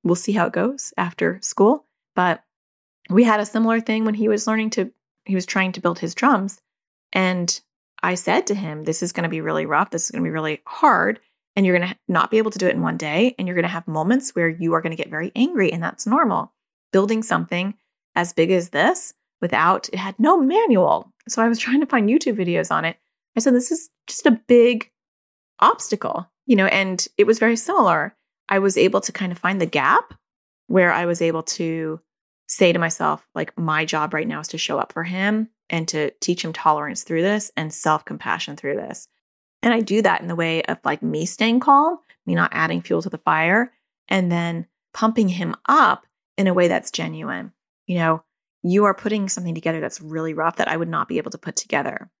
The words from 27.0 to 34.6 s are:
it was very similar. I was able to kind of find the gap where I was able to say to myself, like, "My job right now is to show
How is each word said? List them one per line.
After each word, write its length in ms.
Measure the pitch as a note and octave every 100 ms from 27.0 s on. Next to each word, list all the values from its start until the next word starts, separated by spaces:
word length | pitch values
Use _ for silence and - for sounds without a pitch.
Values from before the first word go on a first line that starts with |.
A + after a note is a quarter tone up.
| - -
it 80 | G#3+
was 140 | A3
very 160 | A3+ A#3
similar. 600 | - F#4+ G#3 D#3 E3 _ _ _ -
I 100 | G3
was 180 | G3 F#3+
able 240 | F#3 G3+
to 100 | -
kind 200 | - F#3
of 60 | F3
find 240 | F3+ F#3+
the 40 | E3
gap 480 | D3+ C3 - - - _ _ _ _ _
where 240 | F#3 F3
I 140 | E3+ F3
was 160 | E3+
able 220 | E3 E3
to 580 | - - E3 E3 D#3+ D#3+ _ _ _ _ _
say 260 | - F3+
to 60 | E3+
myself, 480 | E3 - D#3 D3+ _ D#3+
like, 220 | D#3+ -
"My 280 | E3 D#3 D#3+
job 280 | D#3+ D3+
right 140 | D#3 D#3+
now 120 | D3+
is 100 | D#3
to 80 |
show 200 | -